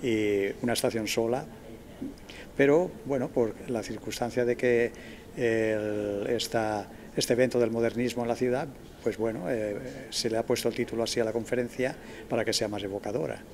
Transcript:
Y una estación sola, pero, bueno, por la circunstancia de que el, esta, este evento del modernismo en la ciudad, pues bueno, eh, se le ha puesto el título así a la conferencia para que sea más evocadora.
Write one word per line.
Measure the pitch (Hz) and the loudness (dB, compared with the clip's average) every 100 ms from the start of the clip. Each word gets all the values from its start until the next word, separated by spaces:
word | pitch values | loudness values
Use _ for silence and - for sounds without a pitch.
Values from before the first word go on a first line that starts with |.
| 135 | 2
Y | 110 107 101 98 - | 4 4 4 2 0
una | 120 | 0
estación | 110 127 113 107 | 2 2 0 0
sola, | - 113 127 - - - - - - - - - - - - | 0 2 0 -4 -14 -16 -16 -16 -10 -10 -10 -16 -16 -14 4
pero, | 139 147 180 - | 8 8 4 -2
bueno, | 131 139 123 | -2 0 0
por | - 113 98 - | 2 2 0 -4
la | 117 | -4
circunstancia | 101 107 - - 120 120 | -2 -8 -6 -4 -2 2
de | 123 120 | 2 4
que | 127 117 117 - - - - - | 4 4 2 -2 -16 -16 -14 0
el, | 120 113 110 107 107 104 104 101 104 | 2 4 2 2 0 -2 -2 -2 0
esta, | 117 - 117 110 107 98 - - - | -2 0 0 0 -2 -4 -12 -6 -2
este | - | 2
evento | 120 127 123 | 4 4 4
del | 117 | 2
modernismo | 113 117 107 123 117 | 4 0 2 -2 0
en | 117 | -2
la | 117 | 0
ciudad, | 127 123 165 - - - | 2 0 -2 -10 -18 -4
pues | - 104 | -4 0
bueno, | 113 110 180 | -2 -2 -2
eh, | 120 107 104 127 135 - | -2 -2 -4 -8 -12 -8
se | - 120 | -2 0
le | 110 | 0
ha | |
puesto | 117 120 127 | 2 2 2
el | |
título | 110 117 113 | 0 -2 0
así | 113 - | 0 2
a | |
la | 110 | 0
conferencia | 113 110 123 120 - 127 - - - - | 0 0 0 0 0 -2 -2 -12 -14 -2
para | 120 | 0
que | 110 | 0
sea | 107 107 | 0 0
más | 104 | -2
evocadora. | 98 98 101 113 151 110 - | -4 -4 -4 -2 -2 -6 -10